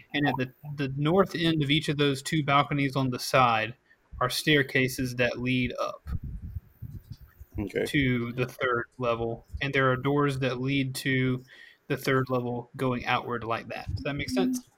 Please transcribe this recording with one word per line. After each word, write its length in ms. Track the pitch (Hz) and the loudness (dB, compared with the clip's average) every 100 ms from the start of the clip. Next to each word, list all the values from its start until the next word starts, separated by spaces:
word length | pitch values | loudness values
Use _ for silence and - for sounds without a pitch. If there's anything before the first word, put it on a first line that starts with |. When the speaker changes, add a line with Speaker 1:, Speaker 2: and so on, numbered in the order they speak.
| - | -6
Speaker 1:
and 120 | 147 143 | 0 0
at 60 | 131 | 0
the, 140 | 127 - 147 147 | -4 -8 -10 -6
the 180 | 135 139 | -4 0
north 380 | 147 190 185 | 4 4 4
end 280 | 160 165 160 | 2 2 2
of 60 | 139 | 2
each 180 | 151 151 | 2 2
of 100 | 147 | 2
those 240 | 147 131 | 2 0
two 200 | - 156 | 0 0
balconies 500 | 143 139 143 143 139 131 | 4 4 4 0 0 0
on 140 | 131 | 0
the 80 | 123 | -2
side 560 | - 135 123 113 110 - _ _ _ - | 2 4 6 4 0 -8 _ _ _ -4
are 100 | 123 | -2
staircases 840 | - 160 147 135 135 127 131 127 123 | 0 4 4 4 2 0 0 -4 0
that 240 | 120 120 | 0 0
lead 320 | 123 127 123 - | 0 0 0 -2
up 280 | - - - - - - - - - - - - - - - - - 104 | -6 -6 -6 -6 -6 -10 -10 -12 -14 -14 -14 -14 -16 -18 -20 -20 -12 -8
Speaker 2:
Okay. 260 | 98 - 101 | -4 -2 0
Speaker 1:
to 460 | 151 131 123 117 | 2 2 2 -2
the 140 | 120 123 | -4 -4
third 380 | - 131 120 - - | -2 -2 -2 -4 -4
level, 480 | 120 117 117 117 - - | -2 0 -2 -6 -10 -6
and 140 | 139 | -2
there 160 | 139 131 | 2 4
are 60 | 127 | 2
doors 420 | 139 143 143 135 | 2 2 2 2
that 220 | 131 123 | -2 0
lead 340 | 131 139 135 131 | 0 0 0 -2
to 460 | 143 131 127 127 - - - _ - | 0 2 2 0 -6 -20 -20 _ -6
the 80 | 135 | -2
third 320 | - 131 127 | 2 2 2
level 400 | 127 123 120 - 135 | 0 -2 -6 -8 -4
going 280 | 131 123 | -2 0
outward 400 | 113 123 127 120 | 0 0 0 -4
like 240 | 113 113 110 | -2 -4 -4
that. 240 | - - | -8 -6
Does 100 | - | -6
that 100 | 147 | -4
make 160 | 143 147 | -4 -4
sense? 300 | - 127 254 - | 0 0 -2 -8